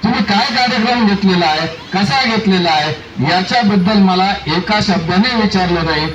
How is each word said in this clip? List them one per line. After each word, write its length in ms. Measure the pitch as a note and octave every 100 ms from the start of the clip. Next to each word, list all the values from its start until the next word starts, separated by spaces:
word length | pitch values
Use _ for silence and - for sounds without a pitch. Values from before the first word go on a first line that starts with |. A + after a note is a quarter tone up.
तुम्ही 200 | G#3+ A#3+
काय 320 | G3 G3+ A#3+ A#3
कार्यक्रम 520 | B3 G#3 A3+ A#3+ G#3+
घेतलेला 380 | G3 F#3+ F3+ E3
आहे, 220 | D3+ D#3+
कसा 560 | - - F#3+ G3+ G#3 A#3
घेतलेला 440 | A3 G3+ F#3 F3
आहे, 200 | D#3 D#3 C#3+ - -
याच्याबद्दल 760 | C3+ F3+ F#3 B3 A3 G3+ F3+ G#3+
मला 360 | F#3+ F#3 F#3+ G3 -
एका 320 | D#3+ F3+ G#3+ G3+
शब्दाने 540 | E3+ D#3+ F3+ A#3+ A#3+
विचारलं 440 | G#3 F#3+ F3+ F3 D#3+
नाही. 220 | D#3 D#3